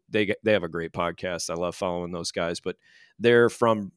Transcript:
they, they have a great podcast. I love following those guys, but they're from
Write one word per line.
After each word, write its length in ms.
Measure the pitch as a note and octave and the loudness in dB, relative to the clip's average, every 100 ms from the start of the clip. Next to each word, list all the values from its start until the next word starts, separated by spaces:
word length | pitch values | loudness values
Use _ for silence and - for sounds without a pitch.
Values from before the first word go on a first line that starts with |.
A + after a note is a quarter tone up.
| _ | _
they, 260 | G#2+ G2 G#2 | -2 0 0
they 100 | A2 | 2
have 120 | G#2 | 2
a 40 | E2+ | 0
great 220 | E2+ E2 | -4 -6
podcast. 560 | - E2+ E2+ F#2 E2+ - | -4 -4 -4 -6 -6 -6
I 40 | |
love 220 | E2+ F2 - | -4 -4 -2
following 360 | F#2+ F2 F2 | -4 -4 -6
those 200 | F2 E2+ | -8 -6
guys, 280 | - E2+ F2 | -4 -4 -4
but 160 | F#2 - _ _ _ - | -8 -10 _ _ _ 0
they're 320 | A2 A#2+ A#2 | 4 6 6
from 420 | - A#2 G#2+ G2 | 4 2 2 -2